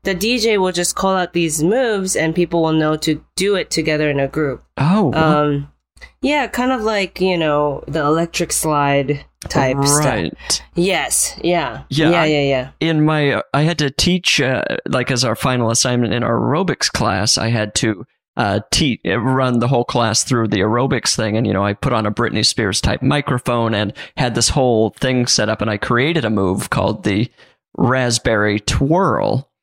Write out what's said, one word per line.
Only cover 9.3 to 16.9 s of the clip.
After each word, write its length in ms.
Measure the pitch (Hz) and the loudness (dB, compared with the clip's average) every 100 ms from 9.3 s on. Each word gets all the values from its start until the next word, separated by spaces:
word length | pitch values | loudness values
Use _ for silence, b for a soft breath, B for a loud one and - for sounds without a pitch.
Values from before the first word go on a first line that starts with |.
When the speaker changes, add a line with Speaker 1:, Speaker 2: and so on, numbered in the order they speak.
| _ - | _ -4
Speaker 1:
type 340 | - 131 139 | 0 0 2
stuff. 220 | 139 147 147 | 2 2 2
Speaker 2:
Right. 580 | 113 82 - - - - - | 0 -4 -8 -6 -6 -4 -2
Speaker 1:
Yes, 600 | 185 170 135 - - - | 0 0 -2 -2 -4 -4
yeah. 400 | 170 175 139 143 - | -2 0 -2 -8 -6
Speaker 2:
Yeah, 200 | 139 160 | 0 2
Speaker 1:
Yeah, 100 | 170 | 2
Speaker 2:
I, 40 | 156 | 2
Speaker 1:
yeah, 140 | 147 | 2
yeah. 260 | 139 131 127 - | 2 0 -4 -4
Speaker 2:
in 240 | 165 156 | 0 2
my, 280 | 151 156 143 | 2 2 0
uh, 80 | 117 - | 0 -2
I 100 | 139 | 0
had 160 | 156 165 | 0 0
to 100 | 147 | -4
teach, 480 | - - 180 - - | 0 0 0 0 0
uh, 240 | 131 123 - - - | 0 0 -2 -4 -2
like, 240 | 127 120 | -2 0
as 140 | 123 123 | 0 0
our 100 | 113 | 0
final 360 | 135 127 113 | 0 0 0
assignment 420 | 113 131 123 117 | 0 0 0 0
in 100 | 117 | 0
our 160 | 113 117 | 0 0
aerobics 500 | 117 147 185 - | 0 0 -2 -2
class, 480 | - | -4